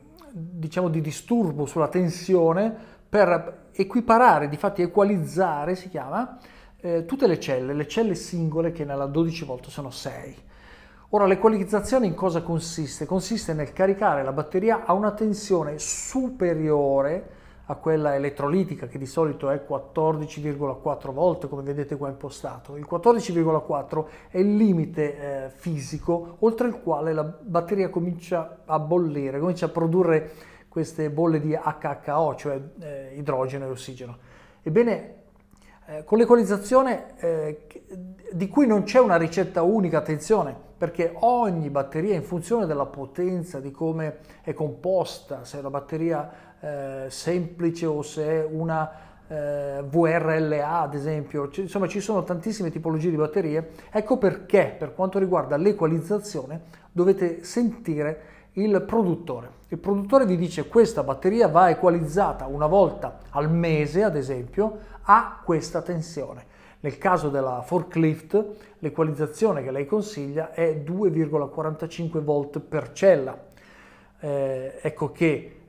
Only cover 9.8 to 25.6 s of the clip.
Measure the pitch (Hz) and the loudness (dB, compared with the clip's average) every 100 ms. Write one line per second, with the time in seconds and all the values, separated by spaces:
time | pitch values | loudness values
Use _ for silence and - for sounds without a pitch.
9.8 | 135 - 139 110 - - - - - - | -12 -10 -12 -12 -14 -18 -20 -20 -20 -20
10.8 | - - - 208 196 190 220 214 190 208 | -20 -20 -2 2 4 6 4 4 0 -2
11.8 | 202 262 208 165 185 165 165 165 - - | 2 2 2 0 0 0 -2 -4 -4 -6
12.8 | 143 - 147 185 180 226 - 156 143 - | -8 -8 -4 -4 -2 -4 -4 -4 -4 0
13.8 | 190 196 208 143 131 139 151 185 220 220 | 2 4 2 2 0 -4 -2 0 2 0
14.8 | - 190 208 202 220 202 - 180 147 151 | 2 2 2 0 -2 -2 0 0 0 -6
15.8 | - - - 269 254 - 180 156 156 147 | -8 -8 -4 -4 -4 0 0 0 2 2
16.8 | 139 139 139 180 - - - - - 143 | 4 2 2 -2 -6 -18 -20 -20 -10 -4
17.8 | 160 156 151 139 143 143 143 185 170 139 | 0 2 2 0 -2 -2 0 2 0 -4
18.8 | 123 135 131 - 156 147 139 143 - 139 | -10 -10 -6 0 0 0 -2 -2 -2 -6
19.8 | - - 156 156 151 - 147 139 143 127 | -4 0 0 0 -6 -8 -6 -4 -4 -4
20.8 | 156 139 139 131 180 165 135 143 139 143 | -4 -6 -6 0 0 0 -4 -8 -6 -6
21.8 | 143 143 139 139 135 - 139 120 - 143 | -6 -6 -8 -8 -12 -12 -12 -12 -14 -14
22.8 | 147 170 226 233 - 170 160 156 - 143 | -6 2 4 4 2 2 2 2 0 -4
23.8 | 139 156 156 - - 185 202 208 220 170 | -2 -6 -6 -12 -6 2 4 6 6 4
24.8 | 156 160 147 143 143 135 131 - | 0 -2 -2 -2 -8 -8 -8 -10